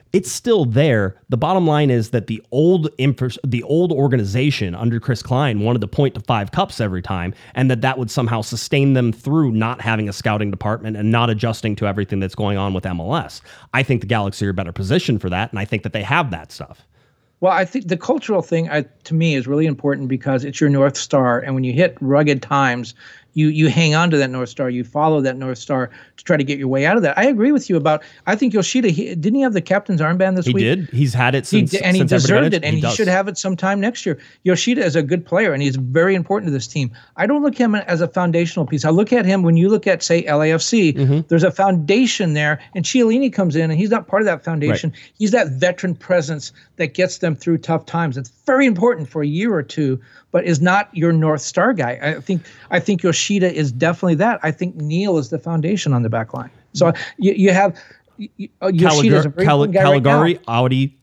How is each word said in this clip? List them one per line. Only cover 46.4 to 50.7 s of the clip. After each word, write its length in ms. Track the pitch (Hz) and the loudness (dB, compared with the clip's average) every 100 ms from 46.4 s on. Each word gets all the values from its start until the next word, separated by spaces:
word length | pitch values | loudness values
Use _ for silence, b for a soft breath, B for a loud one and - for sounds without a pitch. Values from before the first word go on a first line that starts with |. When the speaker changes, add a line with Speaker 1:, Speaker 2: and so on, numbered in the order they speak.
| - b b - | -12 b b -6
Speaker 2:
that 160 | 131 | -6
gets 260 | - 180 - | -2 -2 -2
them 160 | 175 | -4
through 240 | 151 175 165 | -4 -2 -2
tough 280 | - 160 - | 0 -4 -2
times. 320 | 165 165 127 | -4 -4 -6
It's 100 | 131 _ | -10 _
very 220 | - 262 269 | 0 2 2
important 420 | 180 233 240 139 | 2 0 0 -4
for 140 | 160 | -4
a 40 | 147 | -4
year 280 | 156 233 | -2 -2
or 80 | 180 | -2
two, 360 | 131 - 143 131 b b b | -4 -2 -2 -2 b b b
but 120 | 180 | -2
is 160 | 175 151 | 0 2
not 340 | 180 | 2